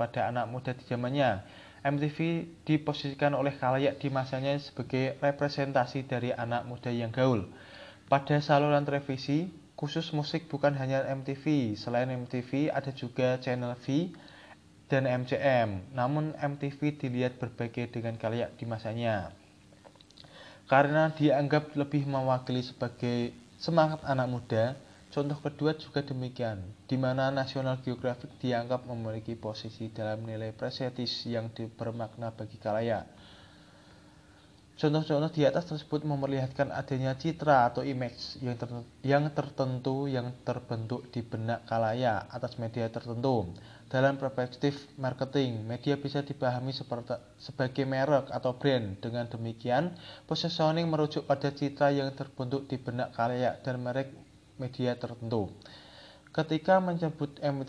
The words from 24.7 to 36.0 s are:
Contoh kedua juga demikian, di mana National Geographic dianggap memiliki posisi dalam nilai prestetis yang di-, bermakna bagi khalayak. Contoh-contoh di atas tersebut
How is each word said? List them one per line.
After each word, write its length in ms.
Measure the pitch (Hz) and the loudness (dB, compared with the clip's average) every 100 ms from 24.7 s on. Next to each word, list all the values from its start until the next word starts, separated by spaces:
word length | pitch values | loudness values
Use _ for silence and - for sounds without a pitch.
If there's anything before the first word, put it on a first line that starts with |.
| 135 - - - | 0 -12 -20 -6
Contoh 320 | 147 143 147 | -2 -2 -2
kedua 340 | 147 - 147 156 | -4 0 0 0
juga 260 | - 143 | -2 -4
demikian, 560 | 143 127 127 127 113 104 95 - | -2 -4 -6 -4 -4 -4 -8 -14
di 140 | - 131 | -2 0
mana 320 | 131 131 135 | 2 2 2
National 480 | 135 131 139 131 127 | 2 -2 -2 0 0
Geographic 560 | 127 120 123 120 - - | -2 -2 -2 -4 -8 -4
dianggap 480 | 127 120 120 127 | 0 0 0 -2
memiliki 480 | 127 117 113 110 113 | -2 -6 -4 -6 -6
posisi 560 | 113 110 107 113 - 113 | -6 -6 -6 -10 -8 -8
dalam 400 | 113 107 110 113 | -4 -4 -4 -6
nilai 240 | 110 110 | -6 -8
prestetis 720 | 110 127 - 127 127 120 - | -6 -6 -4 -4 -2 -4 -4
yang 240 | 117 117 113 113 | -4 -4 -4 -6
di-, 160 | 113 | -10
bermakna 640 | - 117 117 110 - 117 113 | -6 -6 -4 -8 -6 -8 -8
bagi 240 | 107 - | -10 -6
khalayak. 460 | 110 107 117 104 - - - - - - - - - - - - - - - - - - | -2 0 2 0 -2 -16 -20 -20 -20 -20 -20 -20 -20 -20 -20 -20 -20 -20 -20 -20 -20 0
Contoh-contoh 560 | 151 156 156 147 156 | 2 4 2 2 2
di 160 | 151 139 | 4 4
atas 240 | 165 175 | 4 0
tersebut 320 | 151 - 151 | -6 -4 -2